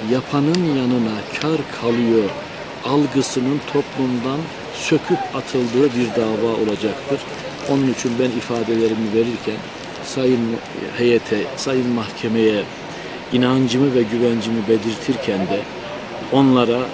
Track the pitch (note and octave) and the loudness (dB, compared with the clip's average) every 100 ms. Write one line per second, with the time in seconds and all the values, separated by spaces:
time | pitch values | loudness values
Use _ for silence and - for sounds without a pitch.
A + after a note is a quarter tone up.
0 | G#2+ B2+ - C#3+ D3 F3 E3+ C3+ B2+ B2 | 0 0 2 2 2 2 2 2 2 2
1 | A2 G#2+ - - D3+ D#3+ - - A#2 A#2+ | 0 -2 -6 -4 -2 -2 -2 -4 0 2
2 | A#2 A2+ G2 E2+ - - - - A#2 C#3+ | 4 4 2 -4 -10 -12 -12 -8 0 2
3 | C#3+ C3 B2+ C3 B2+ C#3+ - C#3+ C#3 - | 2 2 0 0 0 -2 0 -2 -2 -2
4 | C3 B2 B2 C#3+ D#3+ - - - - D#3 | 0 0 -2 -4 -6 -10 -10 -6 0 0
5 | - - - C3+ - C3 A#2+ B2 C#3+ A#2+ | 2 -2 -2 -6 -2 -2 2 4 4 4
6 | A#2+ A2+ A2 G#2+ A#2 A2 G#2+ G2+ G#2+ G2 | 0 0 0 0 0 2 0 0 -2 -4
7 | - C#3 - - - D3 - C#3 C3+ A2+ | -4 -4 -4 -10 -10 -8 0 2 2 0
8 | B2+ A#2 B2+ A#2+ - A#2 A2 A2+ A2+ A2 | -2 0 0 -2 -2 -2 0 2 2 2
9 | A2 A2 A#2 A2 - G#2+ - - - - | 0 2 2 -2 -6 -6 -10 -12 -12 -12
10 | - C#3 B2+ B2 A#2 A2+ - - - A2 | -6 0 2 2 2 -2 -6 -10 -8 0
11 | A#2+ A#2 - G#2 F#2 - - C3 B2 A#2+ | 4 4 2 -2 -2 -4 -2 0 0 0
12 | G#2 - A#2 A2+ A2 G#2 F#2 - - - | -2 -4 -2 4 4 2 -2 -10 -12 -12
13 | - - - B2 B2+ C3 C3 B2 C#3 B2+ | -12 -12 -2 2 4 4 2 2 4 4
14 | A2 A#2 A#2+ A#2 G#2+ A2+ G2+ A2+ A2 G#2+ | 2 2 2 2 0 -2 2 2 2 -4
15 | - A#2+ - G2 F#2 G2+ - - - - | -2 -2 0 0 0 -2 -4 -10 -10 -10
16 | - - - C3+ C3+ B2+ A#2 A#2+ A#2+ | -10 -10 0 4 6 6 4 2 -2